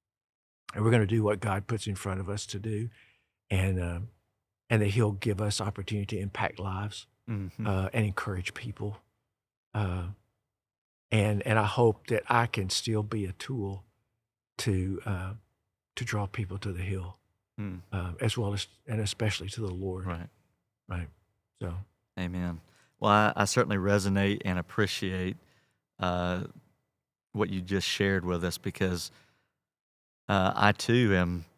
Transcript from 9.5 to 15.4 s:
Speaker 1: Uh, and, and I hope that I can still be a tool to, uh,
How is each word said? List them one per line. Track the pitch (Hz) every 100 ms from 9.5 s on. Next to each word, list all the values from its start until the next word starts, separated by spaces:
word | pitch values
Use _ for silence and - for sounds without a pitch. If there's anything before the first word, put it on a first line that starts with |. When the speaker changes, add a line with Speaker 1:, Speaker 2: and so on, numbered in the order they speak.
| _ _
Speaker 1:
Uh, | 107 101 90 87 101 _ _ _ _ _ _ _ _ -
and, | 110 104 104 123
and | 110
I | 104
hope | - 120 107 -
that | 117 -
I | 120 117
can | - 95
still | - - 107
be | 104 110 95
a |
tool | 92 - 135 98 98 - _ _ _ _ _ _ -
to, | - 95 95 95 -
uh, | 92 92 107